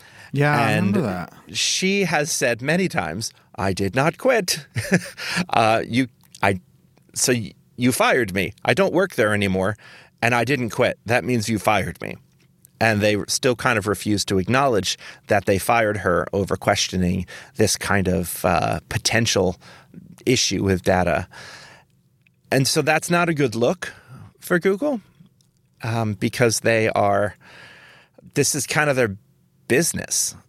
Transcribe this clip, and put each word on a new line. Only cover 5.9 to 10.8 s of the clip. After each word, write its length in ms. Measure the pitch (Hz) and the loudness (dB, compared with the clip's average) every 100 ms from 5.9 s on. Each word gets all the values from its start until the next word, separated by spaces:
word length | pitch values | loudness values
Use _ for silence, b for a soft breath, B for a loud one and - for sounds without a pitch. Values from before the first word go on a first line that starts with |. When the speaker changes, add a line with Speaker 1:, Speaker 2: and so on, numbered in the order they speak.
| 117 131 _ _ - | -2 -2 _ _ -2
Speaker 2:
I, 180 | 101 98 - _ _ _ _ | 0 0 -6 _ _ _ _
so 180 | - - | -4 0
y-, 200 | 123 104 - _ - | 0 -2 -14 _ 0
you 140 | 123 | 0
fired 420 | 123 233 170 110 | 2 2 2 2
me. 180 | 92 85 - | 0 -4 -4
I 100 | - | -2
don't 180 | 135 196 | 2 2
work 220 | 165 190 | 2 0
there 180 | - 107 | 0 0
anymore, 440 | 104 101 92 95 107 B B B B | 2 2 2 0 -2 B B B B
and 140 | 117 | -2
I 100 | 120 | 0
didn't 260 | 120 139 117 | 0 -2 -4
quit. 280 | - | 0